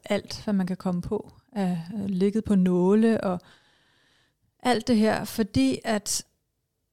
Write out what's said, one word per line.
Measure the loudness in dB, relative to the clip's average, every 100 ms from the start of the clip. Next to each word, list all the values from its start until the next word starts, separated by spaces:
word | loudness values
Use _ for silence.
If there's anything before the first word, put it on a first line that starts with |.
alt, | -4 -4 -6 -10
hvad | -4
man | -2 -2
kan | -4
komme | -4 -4
på. | -4 -6 -8 -20 _ -4
Øh, | -2 -2 -6 -8 -4
ligget | 0 0 0
på | 2
nåle | 4 4 4 4 4 4 2
og | -2 -4 -8 _ _ _ _ _ _ _ _ _ _ _
alt | 0 0 2
det | 2
her, | 4 0
fordi | -4 -4 -2 0 0 0
at | -4 -4 -4 -8 -8 _ _ _ _ _ _